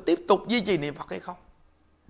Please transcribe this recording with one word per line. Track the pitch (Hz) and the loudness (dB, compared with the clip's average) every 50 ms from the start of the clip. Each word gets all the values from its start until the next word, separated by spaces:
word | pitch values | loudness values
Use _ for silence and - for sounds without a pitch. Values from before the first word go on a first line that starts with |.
| - | 0
tiếp | - 170 170 - - | 0 0 0 4 4
tục | 208 185 - - | 4 4 4 0
duy | 226 247 | 0 0
trì | 190 208 196 165 | 2 0 0 0
niệm | 147 147 143 | 0 -4 -8
Phật | - 147 - | -10 -12 -10
hay | 185 185 | -10 -10
không? | - - 180 - - - - _ _ _ _ _ _ _ _ _ _ - | -10 -12 -14 -16 -18 -20 -20 _ _ _ _ _ _ _ _ _ _ -20